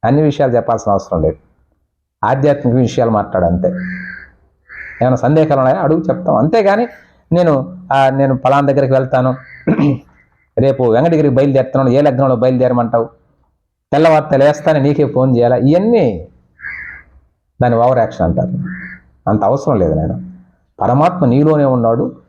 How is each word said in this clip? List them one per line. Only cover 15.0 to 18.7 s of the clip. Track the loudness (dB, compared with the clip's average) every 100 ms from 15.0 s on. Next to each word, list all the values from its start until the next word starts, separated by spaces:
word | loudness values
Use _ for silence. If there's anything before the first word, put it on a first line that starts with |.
| 0
ఫోన్ | 0 2 2
చేయాలా, | 2 2
ఇవన్నీ | 2 2 2 2 0 -2 -12 _ _ _ -16 -14 -16 -20 _ _ _ _ _ _
దాని | 0 2
ఓవర్ | 2 2
యాక్షన్ | -2 -2 -2
అంటారు. | -2 -4 -6 -8